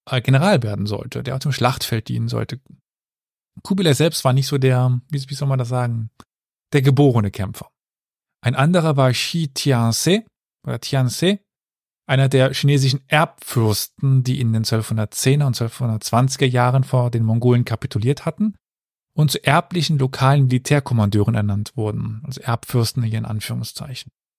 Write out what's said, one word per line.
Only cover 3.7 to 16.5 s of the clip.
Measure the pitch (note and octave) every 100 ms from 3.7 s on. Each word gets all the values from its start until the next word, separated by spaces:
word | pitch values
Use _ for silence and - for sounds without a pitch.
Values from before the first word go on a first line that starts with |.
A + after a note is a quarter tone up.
| G3 F3
selbst | C3 E3 -
war | C#3
nicht | B2+ C3+
so | C#3+
der, | C3 B2+ B2+ B2 -
wie, | C#3+ C3+
wie |
soll | C3+ C#3
man | C3
das | A#2+
sagen, | B2+ B2 A2+ A2 _ - _ _ _ _
der | D3
geborene | C3+ C3+ C#3+ A#2+ G2+
Kämpfer. | - F#2+ - - _ _ _ _ _ _ _
Ein | A#2+
anderer | C3+ D3 F3+ D#3+ C#3
war | C3
Shi | A#2 - E3+ D#3+
Tianze, | - D3 B2 A#2 A2+ D#3 G3+ - _ _ _
oder | - A#2+
Tianze, | - C3+ B2+ - F3 G3+ _ _ _ _ _ _ -
einer | C3+ C3+
der | C3+ C3+
chinesischen | C#3 C#3+ C#3+ C3+ C#3 -
Erbfürsten, | D3+ E3 - - B2 A2 G#2 - _ C#3 C3
die | B2+ B2+
in | A#2
den | A2+
zwölfhundertzehner | A2 A2 G#2+ A2+ G#2+ - C3 D3 C#3+
und |
zwölfhundertzwanziger | A#2+ A#2 - B2 A2 - A#2 C3 -
Jahren | C3+